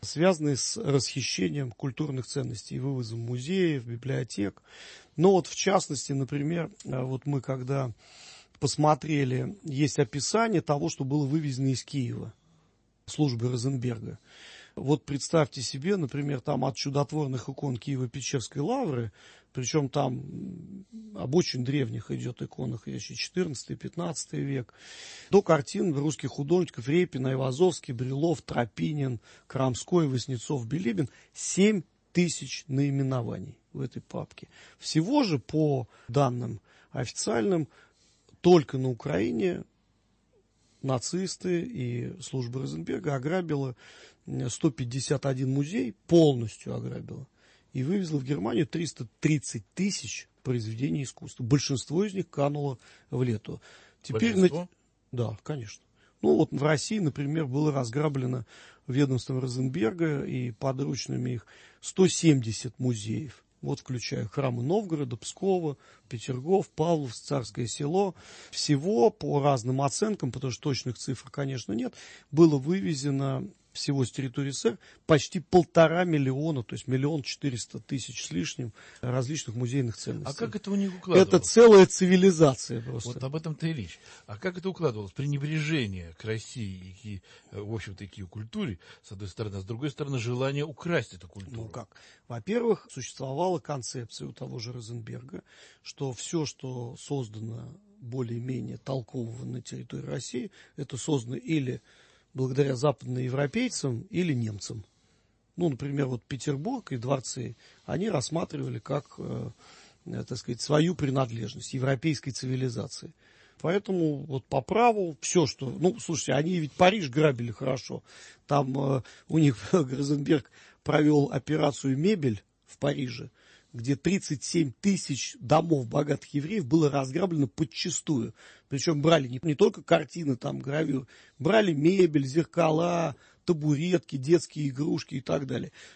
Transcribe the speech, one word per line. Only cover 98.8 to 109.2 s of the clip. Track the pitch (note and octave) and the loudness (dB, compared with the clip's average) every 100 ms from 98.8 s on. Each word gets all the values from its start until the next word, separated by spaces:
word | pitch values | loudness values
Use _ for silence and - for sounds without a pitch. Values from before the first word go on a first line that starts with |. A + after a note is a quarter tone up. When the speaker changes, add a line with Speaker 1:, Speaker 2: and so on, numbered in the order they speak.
| - C3 A#2+ C3+ A2+ A#2 | -6 -6 -6 -8 -8 -10
Speaker 1:
на | B2 B2 | -10 -10
территории | - - B2 C#3+ C3 | -10 -14 -12 -12 -8
России, | C#3+ - B3 A3+ - - - | -8 -8 -8 -8 -12 -18 -14
это | C#3+ C3 | -10 -8
создано | - C#3+ A#2 C3 | -2 -2 -2 -8
или | B3+ D#3+ B2+ B2 - _ _ _ _ | -2 -2 0 -6 -12 _ _ _ _
благодаря | C3+ C3 C3 C#3 B2+ | -4 0 2 2 2
западноевропейцам | D3 C#3 B2 B2+ B2+ C3 C#3+ A3 B3 - C#3+ A2+ - | 0 0 -4 -4 -2 0 0 0 -2 -2 -2 -4 -4
или | D#3+ F3 | -2 0
немцам. | B2+ A2+ G#2 - A2+ - _ _ _ _ _ _ - | 0 -2 -4 -10 -12 -14 _ _ _ _ _ _ -2
Ну, | E3+ | -2
например, | B2 C#3+ C#3 C3 | -2 -4 -2 -2
вот | B2 | -2
Петербург | - C3+ D3+ C#3 E3+ C4 - | -6 -6 -4 -4 -4 -6 -6
и | C3 | -6
дворцы, | A#2+ C#3 - - - - - _ - | -2 -2 -2 -8 -10 -10 -20 _ -6
они | D#3 G#3+ | -2 0
рассматривали | D3 A#2 D#3+ F3+ D3 C3 A#2+ | -2 -2 -4 -4 -6 -6 -6
как, | - C#3+ - | -4 -6 -6
э, | - | -12